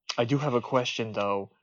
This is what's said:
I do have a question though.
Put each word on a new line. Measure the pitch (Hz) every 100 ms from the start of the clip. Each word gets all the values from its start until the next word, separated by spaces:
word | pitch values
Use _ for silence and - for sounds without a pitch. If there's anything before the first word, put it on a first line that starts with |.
| - -
I | 120
do | 139
have | 147 120
a |
question | 113 131 123 - 113
though. | 104 101 101 98 _